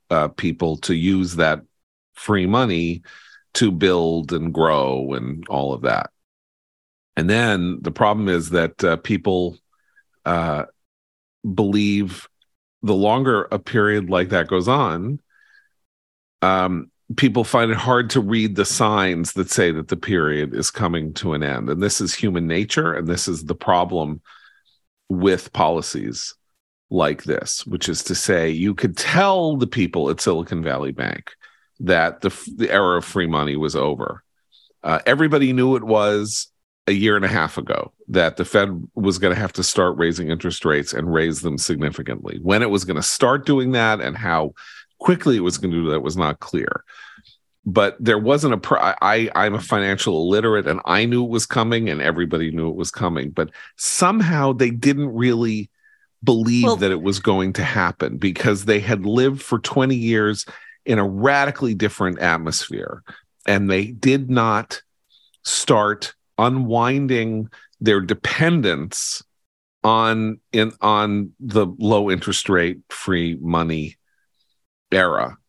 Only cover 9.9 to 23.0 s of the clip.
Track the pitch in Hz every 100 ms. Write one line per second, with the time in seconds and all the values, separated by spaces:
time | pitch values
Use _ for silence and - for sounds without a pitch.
9.9 | _ _ _ - 85 82 76 - _ _
10.9 | _ _ _ _ _ 110 95 104 104 104
11.9 | 101 98 90 - _ _ _ _ _ 101
12.9 | 95 101 120 135 110 - 104 - 120 104
13.9 | 104 90 92 90 95 80 92 92 139 120
14.9 | 80 101 147 _ _ _ _ _ _ _
15.9 | _ _ _ _ - 92 95 92 90 -
16.9 | _ - 117 139 107 113 123 117 110 120
17.9 | 123 117 135 101 113 110 98 95 - 110
18.9 | 107 95 85 85 - 90 - 90 80 78
19.9 | 80 - 92 76 76 76 55 - - 92
20.9 | 85 78 78 92 76 73 64 55 76 101
21.9 | - 92 - 107 87 82 85 123 - 156
22.9 | 78